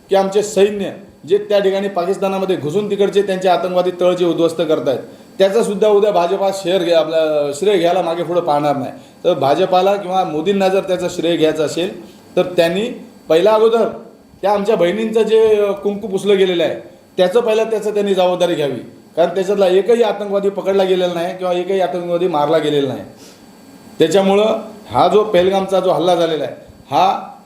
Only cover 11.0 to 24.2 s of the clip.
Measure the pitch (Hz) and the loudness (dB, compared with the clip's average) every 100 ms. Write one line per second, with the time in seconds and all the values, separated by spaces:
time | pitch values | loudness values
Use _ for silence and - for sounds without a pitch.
11 | 175 - 160 165 156 147 147 160 185 - | -4 -4 -2 2 2 0 -4 -4 -6 -8
12 | - - - - 180 - 170 185 240 - | -18 -20 -4 -2 0 2 0 0 -4 -8
13 | - - - 160 196 214 220 226 208 - | -18 -10 0 2 4 4 4 2 0 -4
14 | - - _ - 185 202 202 214 175 202 | -16 -20 _ -6 -2 0 0 0 0 0
15 | 220 226 208 220 220 214 202 196 202 202 | -2 0 2 4 4 2 0 -2 -4 -4
16 | 214 190 190 196 190 175 147 107 - - | -4 -4 0 2 2 0 -2 -4 -12 -20
17 | _ - 180 220 233 220 220 214 208 202 | _ 0 2 2 2 0 0 -2 -2 -2
18 | 202 185 180 175 175 156 143 123 - - | 0 2 2 2 0 0 -4 -6 -12 -20
19 | - - 175 185 185 196 185 185 196 233 | -6 -2 0 0 -2 0 2 2 2 0
20 | 214 196 208 202 196 196 170 196 190 185 | 0 -4 -4 -2 -2 -2 0 0 2 2
21 | 180 170 175 180 185 180 180 190 175 180 | 0 -2 -6 -6 -4 -2 -2 -2 -2 -4
22 | 175 170 180 151 147 160 151 147 135 113 | -4 -2 0 0 2 0 0 0 -2 -4
23 | 92 - - - - - - - - - | -12 -20 -20 -20 -20 -20 -20 -20 -10 0
24 | 160 190 | 2 4